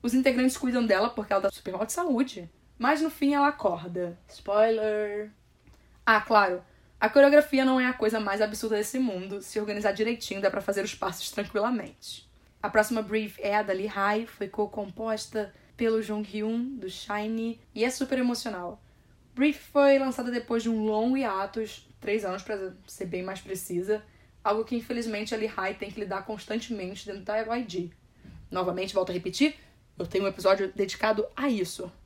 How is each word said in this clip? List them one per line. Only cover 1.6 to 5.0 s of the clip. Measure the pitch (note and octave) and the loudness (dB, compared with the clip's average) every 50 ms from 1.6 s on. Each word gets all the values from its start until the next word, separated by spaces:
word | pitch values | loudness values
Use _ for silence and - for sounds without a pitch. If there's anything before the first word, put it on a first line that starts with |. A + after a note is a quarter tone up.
| - - C#4 | -10 -8 -4
mal | F#3 G#3+ | -4 -4
de | - - | -4 -2
saúde. | E4+ F#4 F4 C4+ A3+ C4+ C4 - F#3+ E3+ E3 _ _ _ _ _ - | -2 0 2 2 2 2 0 -2 -12 -14 -14 _ _ _ _ _ -2
Mas | A3+ C4 D4+ D4 D#4+ | 2 2 2 2 2
no | D#4+ | -2
fim | D4+ - C#4+ C#4 D4 | -2 0 0 2 4
ela | C#4+ C#4+ D4 | 4 4 2
acorda. | D4 - - G3+ F3 E3 D#3+ F3+ F3 F3+ F3+ F3 E3+ - _ - | 2 2 0 0 0 0 -6 -8 -4 -4 -4 -4 -6 -12 _ -20
Spoiler! | - - - - G3+ G#3 A3 A3+ A3+ A3 G#3+ G#3+ G#3+ G#3+ | -20 -16 -6 0 4 4 6 6 4 2 0 0 0 -2